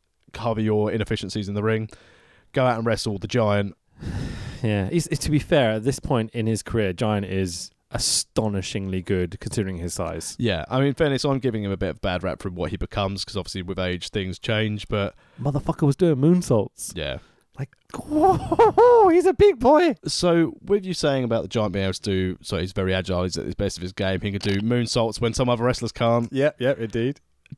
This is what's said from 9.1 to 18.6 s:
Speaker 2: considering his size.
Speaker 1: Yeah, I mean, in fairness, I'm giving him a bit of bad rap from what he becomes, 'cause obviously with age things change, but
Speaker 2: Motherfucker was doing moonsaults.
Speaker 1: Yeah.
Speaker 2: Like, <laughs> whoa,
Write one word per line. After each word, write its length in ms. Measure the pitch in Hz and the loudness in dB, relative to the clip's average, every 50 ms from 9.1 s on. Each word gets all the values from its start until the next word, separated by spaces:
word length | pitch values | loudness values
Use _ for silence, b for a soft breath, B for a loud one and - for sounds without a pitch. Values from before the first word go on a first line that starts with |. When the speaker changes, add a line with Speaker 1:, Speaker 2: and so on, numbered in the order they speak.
| 101 92 90 82 95 - | 0 0 0 -2 -4 -10
Speaker 2:
considering 380 | - 107 - 117 101 95 92 85 | -10 -6 -4 -4 -4 -4 -4 -6
his 160 | 85 85 - | -6 -8 -6
size. 420 | - 90 80 82 82 - - - - | -6 -6 -6 -6 -8 -10 -10 -6 -4
Speaker 1:
Yeah, 260 | 123 110 95 80 73 - | -2 -2 -2 -2 -4 -2
I 100 | 123 131 | 0 0
mean, 80 | 139 143 | 2 0
in 60 | 131 | 2
fairness, 280 | - 165 143 139 123 - | 0 0 0 0 0 0
I'm 140 | 143 135 131 | 0 -2 0
giving 260 | 113 131 110 110 104 | -2 -2 -2 -2 -2
him 80 | 98 | -4
a 60 | 98 - | -2 -2
bit 120 | 98 90 | -2 -4
of 120 | 76 - | -4 -4
bad 220 | - 98 90 87 87 | -4 -2 -2 -2 -2
rap 180 | 92 71 - | -4 -6 -6
from 140 | - 98 90 | -8 -8 -6
what 160 | 87 85 76 | -4 -4 -4
he 60 | - 82 | -4 -6
becomes, 460 | 85 - - 107 101 98 101 95 - | -8 -6 -4 -2 -2 -2 -4 -6 -8
'cause 120 | - - 98 | -8 -8 -8
obviously 240 | 87 - - 95 | -8 -6 -8 -8
with 160 | 90 87 92 92 | -8 -6 -4 -4
age 320 | 92 90 92 90 - - | -2 -2 -2 -4 -6 -6
things 300 | - 107 95 92 87 - | -6 -4 -4 -4 -6 -8
change, 480 | - - 113 107 110 107 107 104 - - | -4 -2 -2 0 0 -2 -2 -6 -6 -4
but 260 | 107 104 101 95 - b b b b b | -2 -2 -2 -2 -4 b b b b b
Speaker 2:
Motherfucker 460 | 123 139 135 143 - - 156 - 160 | -4 -2 -2 -2 -2 -2 -2 2 2
was 100 | 143 143 | 2 2
doing 200 | - 185 170 151 | 4 4 2 4
moonsaults. 800 | 127 139 160 180 180 170 - 131 107 101 - _ - - - - | 4 4 4 4 4 4 2 2 2 2 0 _ -12 -14 -10 -8
Speaker 1:
Yeah. 220 | 87 76 69 65 67 b b b b b b _ - | -6 -6 -6 -6 -8 b b b b b b _ -12
Speaker 2:
Like, 100 | 139 - _ _ _ | -12 -12 _ _ _
<laughs> 240 | _ - - - - | _ -14 -14 -8 -2
whoa, 1000 | 302 302 320 381 370 - - - 330 - | 0 4 4 4 4 4 0 -2 4 4